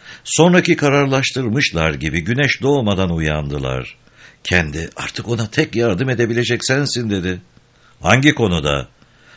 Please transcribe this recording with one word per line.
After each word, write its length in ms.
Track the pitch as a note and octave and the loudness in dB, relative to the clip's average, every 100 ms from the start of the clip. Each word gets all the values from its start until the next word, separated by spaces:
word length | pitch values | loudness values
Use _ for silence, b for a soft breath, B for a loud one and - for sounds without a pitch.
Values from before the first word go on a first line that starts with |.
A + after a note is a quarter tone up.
| B B | B B
Sonraki 520 | - - F3 F3 E3+ D#3+ | -2 4 6 6 4 2
kararlaştırmışlar 1200 | D3 C#3+ C#3 C3+ C3+ C3 B2 B2+ - E2 D#2+ | 2 2 2 0 0 -2 -2 -2 -2 0 -2
gibi 260 | C#2 D2+ D#2+ | -2 -4 -2
güneş 420 | D#2+ B2 C#3 - | -2 0 0 0
doğmadan 480 | C3+ C#3+ G#2 F#2 F#2+ | 0 2 0 0 0
uyandılar. 840 | E2 D#2 D2+ D2 C#2+ C2+ C2 B1+ - _ B B B | 0 0 -2 -4 -4 -4 -6 -8 -14 _ B B B
Kendi, 460 | - F2+ D#2 D2 - - | -2 0 0 -4 -10 -10
"Artık 320 | - - F#2+ | -12 -8 -4
ona 220 | A#2 G#2+ | -4 -2
tek 260 | - D#3 A2 | -2 -2 0
yardım 320 | A#2 F2+ C3 | 0 0 0
edebilecek 540 | A2+ A2+ A#2 A#2 A#2+ | 0 0 0 0 -2
sensin." 460 | - C3 C#3+ A#2+ A2+ | -2 -2 -2 -4 -2
dedi. 320 | G2 F2+ F2+ - _ _ b b b | -2 -2 -6 -10 _ _ b b b
"Hangi 340 | F2 A#2+ D3 | 2 4 4
konuda?" 540 | - G#2+ E2+ D2 C#2 C2 _ b b b | 2 2 0 0 -2 -4 _ b b b